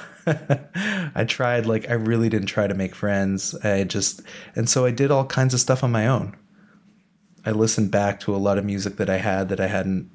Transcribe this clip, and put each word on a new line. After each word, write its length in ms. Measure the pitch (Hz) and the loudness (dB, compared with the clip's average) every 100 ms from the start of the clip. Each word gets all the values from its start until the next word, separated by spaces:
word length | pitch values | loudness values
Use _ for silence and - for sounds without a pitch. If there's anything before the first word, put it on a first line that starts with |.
| - - - | -14 -6 -2
<laughs> 880 | 156 - 135 - 175 208 196 160 127 | -2 0 -2 -2 -6 -4 -2 -4 -2
I 80 | |
tried, 420 | 113 - 123 120 110 | -2 0 0 0 2
like, 240 | 110 - | 0 0
I 40 | |
really 340 | 120 110 117 113 | -2 2 2 2
didn't 180 | 110 95 | 2 0
try 200 | - 101 | 0 0
to 60 | |
make 200 | 95 92 - | 0 -4 -2
friends. 580 | 104 98 98 95 - - | 0 2 0 -2 -4 -4
I 200 | 107 98 95 | 0 0 0
just, 360 | 101 - - - - - - | -2 -4 -6 -14 -20 -10 -4
and 120 | 117 | 0
so 160 | 131 127 | 2 2
I 60 | |
did 200 | 120 139 | 2 2
all 120 | 135 131 | 2 2
kinds 280 | - 131 | 2 2
of 60 | 123 | 2
stuff 220 | - 127 | 2 2
on 80 | 127 | 2
my 160 | 117 113 | 2 2
own. 280 | 127 - - _ _ - - _ _ _ _ _ _ - | 2 -2 -10 _ _ -20 -20 _ _ _ _ _ _ -2
I 60 | |
listened 400 | 107 113 - 101 | 2 2 2 2
back 280 | 104 101 101 | 2 0 -2
to 140 | - 98 | -2 0
a 20 | |
lot 200 | 101 98 | 2 2
of 80 | 101 | 0
music 320 | 98 98 98 | -2 -4 -2
that 120 | 95 | -2
I 80 | 95 | 0
had 320 | 101 95 95 | 0 0 0
that 100 | 95 | -2
I 60 | 95 | 0
hadn't 420 | 98 95 95 - | 0 0 -2 -4